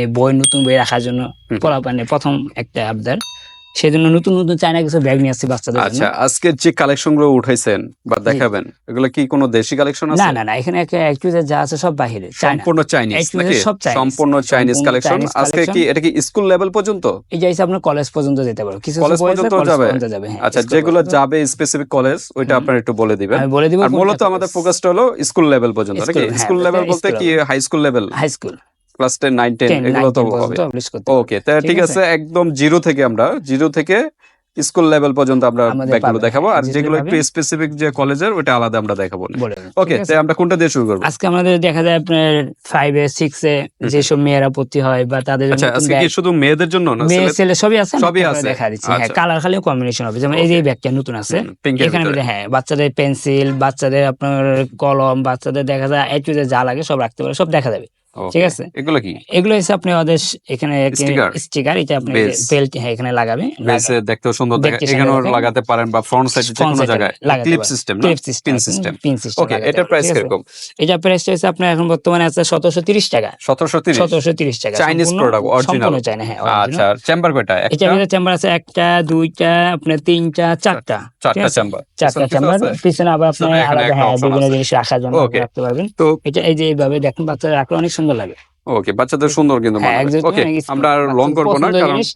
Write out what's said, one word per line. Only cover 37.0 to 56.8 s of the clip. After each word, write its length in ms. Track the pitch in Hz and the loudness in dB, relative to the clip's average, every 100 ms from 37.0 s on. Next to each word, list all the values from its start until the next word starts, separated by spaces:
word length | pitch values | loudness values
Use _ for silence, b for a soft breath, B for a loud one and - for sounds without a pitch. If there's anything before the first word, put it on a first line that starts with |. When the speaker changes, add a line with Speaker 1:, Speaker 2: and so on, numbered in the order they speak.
| 151 160 | 0 -2
Speaker 1:
পাবেন। 120 | 143 | -2
Speaker 2:
স্পেসিফিক 420 | 165 151 160 156 147 | -4 -4 -4 -4 -4
যে 120 | 151 | -4
কলেজের, 400 | 143 139 143 202 | 0 -2 0 -2
ওইটা 200 | 190 143 | -2 0
আলাদা 220 | 123 117 110 | 0 0 -2
আমরা 160 | 107 | -2
দেখাবো 300 | 98 92 92 92 | -4 -4 -6 -8
না। 80 | 127 | -6
Speaker 1:
বলে 160 | 117 | -6
দেবেন। 160 | 101 92 185 | -6 -4 0
Speaker 2:
ওকে, 180 | 175 | 2
Speaker 1:
ঠিক 80 | 185 | 0
আছে? 100 | 170 | 2
Speaker 2:
তাই 60 | 156 | 2
আমরা 120 | 156 | 2
কোনটা 220 | 160 175 175 | 0 2 2
দিয়ে 140 | 160 | 2
শুরু 100 | 135 110 | 2 0
করবো? 160 | 95 | 0
Speaker 1:
আজকে 200 | 151 - 190 | -2 -2 0
আমাদের 280 | 180 180 175 | 2 2 2
দেখা 220 | 170 160 | 2 2
যায় 140 | 170 165 | 2 0
আপনার 340 | 170 160 156 151 135 - | 2 2 2 2 -2 -8
ফাইভে, 400 | - 156 143 147 143 | -4 0 2 2 0
সিক্সে 460 | - 151 - 156 143 | 0 -4 -2 0 0
Speaker 2:
হুম। 320 | 147 _ 117 | -4 _ -2
Speaker 1:
যেসব 300 | 147 139 147 | 0 2 2
মেয়েরা 300 | 143 139 135 | 4 2 2
ভর্তি 300 | 135 131 143 | 0 -2 -2
হয় 220 | 131 127 | 0 0
বা 140 | 123 131 | 0 -2
তাদের 260 | 131 135 135 | -2 0 0
জন্য 100 | 135 | 2
Speaker 2:
আচ্ছা, 120 | 131 | 2
Speaker 1:
নতুন 100 | 123 | 0
Speaker 2:
আজকে 160 | 147 | 2
কি 120 | 135 131 | 2 2
Speaker 1:
ব্যাগ। 80 | - | 2
Speaker 2:
শুধু 140 | 180 | 0
মেয়েদের 360 | 165 139 156 175 | 2 4 2 2
জন্য 200 | 185 160 | 0 0
না? 120 | 113 | 0
Speaker 1:
মেয়ে 160 | 160 180 | 2 2
Speaker 2:
ছেলে-, 140 | 185 185 | 2 2
Speaker 1:
ছেলে 180 | 185 | 2
সবই 240 | 175 208 220 | 2 2 2
আছে, 160 | 196 285 | 0 0
আমি 60 | |
Speaker 2:
সবই 160 | 175 180 | 2 2
Speaker 1:
আপনাকে 180 | 165 147 | 0 0
Speaker 2:
আছে? 100 | 131 | -2
Speaker 1:
দেখা 160 | 127 113 | -4 -4
দিচ্ছি। 180 | 107 98 | -4 -4
হ্যাঁ, 120 | 90 | -2
Speaker 2:
আচ্ছা। 140 | 113 | 0
Speaker 1:
কালার 240 | - 170 160 | 0 0 0
খালি 160 | 180 190 | 0 0
কম্বিনেশন 420 | 170 131 123 117 117 | 0 -2 -2 -4 -6
হবে। 120 | 113 | -4
যেমন 140 | 139 | -2
এই 120 | 160 170 | 2 2
যে 60 | |
Speaker 2:
ওকে। 60 | 170 | 2
Speaker 1:
এই 40 | 143 | 2
ব্যাগটা 220 | 120 131 | -2 -2
নতুন 240 | 135 131 | -4 -4
আছে, 220 | 113 101 175 | -8 -4 -4
Speaker 2:
হুম, 160 | - - | -6 -6
পিঙ্কের 240 | 143 131 160 | -2 -2 -2
Speaker 1:
এখানে 180 | 170 | -2
Speaker 2:
ভিতরে। 80 | 156 | -2
Speaker 1:
ভিতরে, 120 | 139 123 | -2 -4
হ্যাঁ, 180 | 104 101 | -6 -4
বাচ্চাদের 420 | 131 - 147 143 - | -4 -2 -2 -2 -2
পেন্সিল, 520 | 139 131 147 139 135 135 | -2 -2 -2 0 0 0
বাচ্চাদের 460 | 139 135 135 139 139 | -2 -2 -2 0 0
আপনার 360 | 131 139 135 135 135 127 - | -2 -4 0 0 0 -2 -2
কলম, 380 | 143 139 135 131 | 0 2 2 0
বাচ্চাদের 420 | 131 127 143 139 | -2 -4 -4 -4
দেখা 220 | 135 135 135 | -2 -2 -2
যায় 160 | 143 131 | -2 0
A 80 | 147 | -2
to 80 | 151 | -2
Z 40 | 147 131 | -2 0
যা 140 | 127 | 0
লাগে 180 | 127 131 | 0 -2